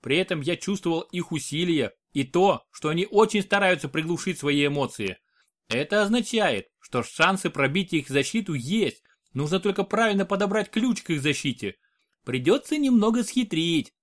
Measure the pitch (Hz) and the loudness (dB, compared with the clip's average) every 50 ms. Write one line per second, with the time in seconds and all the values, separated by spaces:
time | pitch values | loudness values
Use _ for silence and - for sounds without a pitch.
0 | - 123 135 165 185 - 185 156 135 147 175 165 - - 202 185 - 170 165 160 | -2 0 0 0 0 -2 -4 -4 -2 -4 -4 -4 -4 -6 -6 -4 -2 -2 -2 -2
1 | - _ - 180 170 - 170 151 - - 143 151 180 175 165 151 120 101 - _ | -4 _ -8 -8 -6 -6 -6 -8 -8 -6 -4 -4 -2 0 0 0 0 -2 -4 _
2 | _ _ _ 143 139 135 - 175 185 202 160 - _ _ _ - - 151 160 170 | _ _ _ -4 -4 0 2 4 4 4 4 2 _ _ _ -6 -4 -2 -2 -2
3 | 185 208 - 202 220 220 - 208 196 - - 202 196 185 180 - - 143 - 160 | -2 2 4 4 4 4 4 -2 0 2 0 2 4 2 2 2 -2 -6 -4 -4
4 | 156 160 175 165 - 190 175 - - 143 143 143 143 143 143 143 135 120 - - | -2 -2 -4 -4 -2 -6 -6 -2 -2 0 2 2 2 2 2 0 -2 -4 -4 -6
5 | 107 95 90 _ _ _ _ _ _ _ _ _ _ _ 113 120 151 - 208 208 | -6 -6 -6 _ _ _ _ _ _ _ _ _ _ _ -2 -2 -2 0 0 0
6 | 208 196 220 247 233 - - 220 208 170 123 98 - _ _ _ - - - 123 | 2 2 2 0 0 0 0 2 2 2 0 -2 -6 _ _ _ -20 -4 -4 -4
7 | 117 - - - 160 175 196 190 - 170 147 - 139 135 139 190 190 - - 156 | -4 -4 0 2 4 4 4 2 -2 -4 0 0 0 2 2 0 -2 0 -2 -4
8 | 135 - 131 139 139 - - 226 208 185 156 135 117 135 190 226 202 131 - - | -4 0 0 0 0 0 -2 -4 -4 -2 -4 -6 -4 -2 0 0 0 0 -4 -8
9 | _ _ _ _ _ _ _ 127 147 147 175 190 180 208 190 - - - - 214 | _ _ _ _ _ _ _ -4 -2 -2 -2 0 0 0 0 0 -2 -2 0 0
10 | 226 220 202 196 196 - 202 190 208 202 208 220 208 - - 226 220 254 233 - | 2 2 2 0 0 0 0 -2 0 0 0 -2 -2 -2 -2 0 0 0 0 -2
11 | - - 165 147 135 151 143 - - 143 120 - - 98 - _ _ _ _ _ | -2 -4 -4 0 0 0 -2 0 -2 -4 -4 -4 -6 -8 -8 _ _ _ _ _
12 | _ _ _ _ _ - 120 131 123 147 214 285 - - 311 302 294 269 247 233 | _ _ _ _ _ -6 -4 -2 2 2 2 2 2 -2 -2 0 2 4 4 4
13 | 202 220 220 247 233 - - 254 247 202 - 160 165 170 170 156 - - _ _ | 4 4 2 2 -2 0 0 -2 -2 0 0 0 0 2 2 0 0 -2 _ _